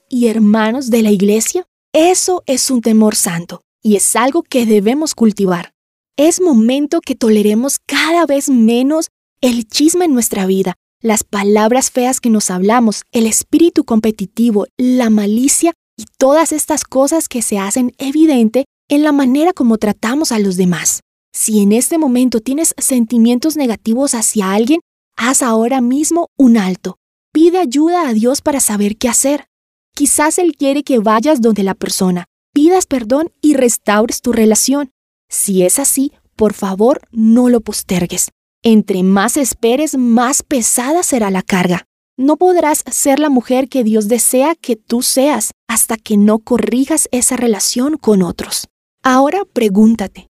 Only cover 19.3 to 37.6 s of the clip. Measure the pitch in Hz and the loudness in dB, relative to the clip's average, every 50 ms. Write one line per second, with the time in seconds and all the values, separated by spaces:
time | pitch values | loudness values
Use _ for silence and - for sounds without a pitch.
19.3 | 254 285 311 349 370 - 285 233 220 220 - 214 202 - - 220 247 294 320 - | 2 2 2 0 0 0 0 0 2 2 0 -2 -4 -4 -4 -4 -2 -2 -2 -2
20.3 | 247 220 202 196 185 175 190 180 175 156 - - - - - _ _ _ _ _ | -2 -2 0 -2 0 0 0 0 0 -2 -4 -6 -6 -6 -10 _ _ _ _ _
21.3 | _ - - - 214 214 202 196 208 233 254 - 349 330 311 269 240 247 254 254 | _ -6 -4 0 2 2 4 4 2 2 0 0 0 0 0 0 2 2 0 0
22.3 | 226 226 220 - 262 294 330 - - - - - 269 247 233 220 247 233 226 233 | 0 -2 -4 -4 -4 -2 -2 -4 -4 -4 -4 -2 0 0 -2 0 2 2 2 2
23.3 | 240 247 240 320 302 311 285 247 214 - _ 220 226 247 277 277 - 233 214 - | 2 0 -2 -4 -2 -2 -2 -4 -4 -4 _ -4 -2 0 0 -2 -2 -2 -4 -2
24.3 | - 214 196 190 190 208 233 233 311 339 - _ _ _ _ _ _ - 226 240 | -2 -2 -2 0 0 0 2 0 0 -2 -2 _ _ _ _ _ _ -6 -4 -2
25.3 | 269 269 285 247 226 220 226 240 269 269 240 240 254 285 311 - 330 339 339 - | -2 0 0 0 0 0 0 0 0 0 0 0 0 -2 -2 -2 -2 -2 -4 -4
26.3 | _ _ 269 247 233 226 190 185 185 - _ 185 185 _ _ _ _ _ _ _ | _ _ 4 4 4 4 2 0 -4 -6 _ -12 -12 _ _ _ _ _ _ _
27.3 | _ 302 320 349 330 381 349 262 226 285 302 330 349 359 330 269 226 214 214 240 | _ 2 4 4 4 2 -2 0 0 0 2 2 2 0 0 0 0 0 0 0
28.3 | 262 - - 311 294 269 - - 214 202 208 202 214 - - 240 226 - - 269 | -2 0 -2 -2 -2 -2 -2 -2 -2 -2 -2 -2 -2 -2 -4 -2 -2 0 0 0
29.3 | 294 285 - _ _ _ _ _ _ _ _ _ _ - 285 - - - 294 311 | -2 -2 -6 _ _ _ _ _ _ _ _ _ _ -4 -2 -2 0 0 0 0
30.3 | 320 - 359 349 - - 285 269 277 294 285 - 277 233 196 220 214 226 226 294 | 0 0 0 -2 -2 -2 -2 -2 -2 -2 -2 0 0 0 2 2 0 0 2 2
31.3 | 311 254 220 233 214 202 196 190 185 - - 185 - - 196 185 180 180 175 - | 0 2 2 0 2 0 -2 -4 -4 -4 -6 -6 -4 -2 -2 -2 -2 -4 -6 -12
32.3 | _ _ _ _ _ 294 294 330 370 370 359 - 285 254 233 208 254 285 320 349 | _ _ _ _ _ 2 4 4 4 2 0 -2 -4 -6 -2 -2 -2 -2 -2 -4
33.3 | - _ - 302 294 262 262 240 - - - - 208 208 214 208 - - - 254 | -8 _ 0 0 2 2 2 0 0 -2 -2 0 0 0 0 -2 -4 -6 -4 -2
34.3 | 220 226 220 220 214 208 - - 269 285 294 269 _ _ _ _ _ _ _ _ | 0 2 2 2 2 2 0 0 -2 -2 -4 -6 _ _ _ _ _ _ _ _
35.3 | - - - - 196 185 180 180 - - 277 - - - 262 285 - _ _ _ | -8 -6 -4 -2 0 2 2 2 0 0 -2 -2 -2 -2 -2 -4 -6 _ _ _
36.3 | _ - 220 208 208 - - 190 190 185 214 240 302 - - _ - 233 220 220 | _ -2 -2 -2 -2 -4 -6 -6 -2 0 2 0 0 0 -4 _ -4 0 2 2
37.3 | 226 254 247 247 240 233 | 4 4 2 2 2 0